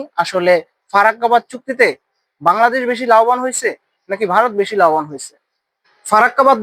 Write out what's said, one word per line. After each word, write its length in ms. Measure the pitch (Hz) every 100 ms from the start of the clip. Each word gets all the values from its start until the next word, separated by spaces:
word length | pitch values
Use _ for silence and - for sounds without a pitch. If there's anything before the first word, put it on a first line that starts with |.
| 285 -
আসলে 320 | 226 185 175 175 160 _ _
ফারাক্কাবাদ 500 | 196 214 226 233 233 -
চুক্তিতে 380 | 247 - 240 214 131 _ _ _ _
বাংলাদেশ 400 | 156 202 233 254 247
বেশি 140 | 240 247
লাভবান 260 | 226 226 247
হয়েছে 240 | 254 247 220 143 _ _ -
নাকি 160 | 196 202
ভারত 180 | 190 240 202
বেশি 140 | 196 208
লাভবান 220 | 170 156 151
হয়েছে। 240 | 139 - _ _ _ _ _ _ _ -
ফারাক্কাবাদ 500 | 214 247 262 269 247